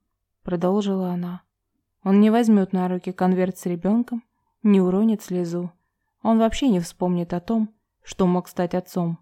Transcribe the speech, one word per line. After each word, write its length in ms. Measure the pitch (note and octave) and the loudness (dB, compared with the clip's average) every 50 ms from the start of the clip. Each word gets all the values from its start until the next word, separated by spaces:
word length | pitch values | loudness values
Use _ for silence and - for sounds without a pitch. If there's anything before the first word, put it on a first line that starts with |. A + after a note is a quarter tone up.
| _ _ _ _ _ _ _ _ - | _ _ _ _ _ _ _ _ -10
продолжила 680 | - F3+ F3 F3 F3+ F#3+ G#3 G3+ G3+ G3 F#3+ F#3 F3+ | -8 -6 -2 -2 0 0 0 -2 -2 -4 -4 -4 -4
она. 320 | F3+ F3 F3 F3 F3+ F3+ _ _ _ _ _ _ _ _ _ _ _ _ - | -6 -6 -8 -8 -10 -14 _ _ _ _ _ _ _ _ _ _ _ _ -2
«Он 160 | F#3 G3 G3+ | 2 4 6
не 100 | G#3 A3 | 6 6
возьмет 440 | G#3+ A#3 B3 A3 A3 G3+ F#3+ F#3 - | 4 4 4 4 4 4 2 2 0
на 140 | F#3 F3+ F3+ | -2 -2 -2
руки 240 | F3+ F3+ - - | -4 -6 -6 -8
конверт 460 | F#3 - F#3 F#3 F#3 F3+ F#3 F#3 F#3 - | -4 0 0 2 2 2 0 -2 -4 -6
с 80 | - | -6
ребенком, 580 | F#3 F3 E3+ E3+ F#3 G#3+ A#3 A#3+ - B3 A#3 - _ _ _ _ _ _ _ | -6 -6 -4 -2 0 0 0 -2 -2 -6 -12 -12 _ _ _ _ _ _ _
не 180 | - G#3+ G3+ F#3+ | 2 2 4 4
уронит 440 | F#3 F3+ F3+ F#3+ G#3+ A3+ A3 G3+ - | 4 2 2 2 2 2 0 -2 -4
слезу. 480 | - F3+ F3+ F3 E3+ E3+ F3 F3+ F3 - _ _ _ _ _ _ _ _ _ | -6 -6 -4 -4 -4 -6 -6 -8 -8 -12 _ _ _ _ _ _ _ _ _
Он 160 | - A3 A3+ A3 | -2 0 2 2
вообще 300 | A3+ A3+ A3+ - D4 C4+ | 2 2 0 0 0 2
не 120 | G#3 F3+ | 2 2
вспомнит 540 | E3+ - - - F#3 F3+ F3+ F3 F3 E3+ - | 0 -4 -6 -4 -4 -2 -2 -2 -4 -4 -6
о 60 | F3 | -6
том, 340 | F3 - A3+ A3+ G#3+ G#3+ - _ _ _ _ _ _ | -4 -2 -2 -2 -2 -4 -6 _ _ _ _ _ _
что 240 | - - - G3 F3+ | -10 -4 0 0 2
мог 200 | F3+ F3+ F3 - | 2 0 -2 -6
стать 280 | - - F3+ F3 - | -6 -6 -4 -4 -4
отцом». 420 | F#3 F3+ - - F#3 F3 E3+ E3+ - | -6 -6 -6 -6 -4 -4 -4 -6 -8